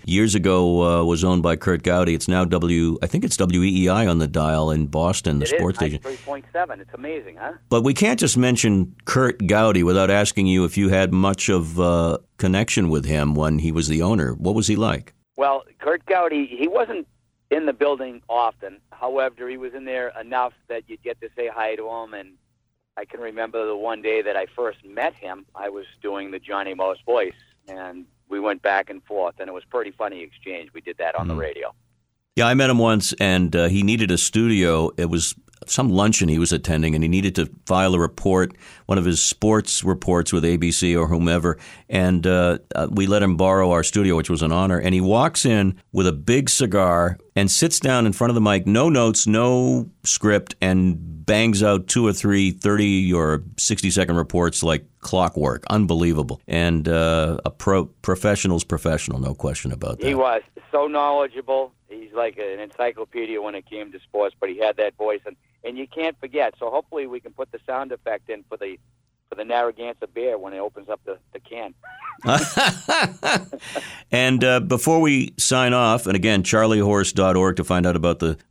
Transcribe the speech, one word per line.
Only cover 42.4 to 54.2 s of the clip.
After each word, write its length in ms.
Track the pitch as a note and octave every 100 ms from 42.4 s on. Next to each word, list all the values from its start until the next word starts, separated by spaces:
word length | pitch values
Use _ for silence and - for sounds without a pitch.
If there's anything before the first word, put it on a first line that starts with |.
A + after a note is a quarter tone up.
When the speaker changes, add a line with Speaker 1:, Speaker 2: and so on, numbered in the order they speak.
| F2 - -
Speaker 1:
uh, 120 | - D#2+
we 140 | G2+ G2
let 140 | G2+
him 140 | G2 E2+
borrow 340 | F#2+ F#2+ F2+
our 120 | E2+
studio, 320 | - G#2 F#2+
which 140 | D#2+ D#2+
was 120 | D#2+
an 100 | D#2+
honor. 280 | F2 F#2+ F2+
And 140 | F#2
he 80 | F#2
walks 440 | F#2 A2+ D#3+ -
in 300 | C3 G#2+ G2 - _
with 160 | F#2+ F2+
a 60 |
big 360 | D2 E2+ C3+ B2+
cigar, 680 | - A2+ G2+ F#2 F2 F2 F2+ _ G2
and 140 | G2
sits 280 | - D#3+ -
down 280 | C3+ B2 A2
in 60 |
front 180 | - A#2+
of 40 |
the 60 | A#2
mic, 240 | G#2 G2
no 240 | F#2+ A2 E3
notes, 380 | C3 A2+ - G#2+
no 600 | A2 B2 B2+ B2+ B2 G2+ _
script, 520 | - - G#2+ G2+ - -
and 640 | F#2+ F#2 F#2 E2 E2 D#2+
bangs 380 | F2 G#2+ A2+ G2+
out 260 | G#2 G2 F#2
two 160 | B2 A2
or 40 |
three 380 | F#2 G2+ G2 F#2+
thirty 640 | F2 G#2 G#2 G#2 F#2+ F#2
or 300 | E2+ D#2 D2+ - -
sixty-second 580 | - A2 F#2 G2 F2
reports 480 | E2+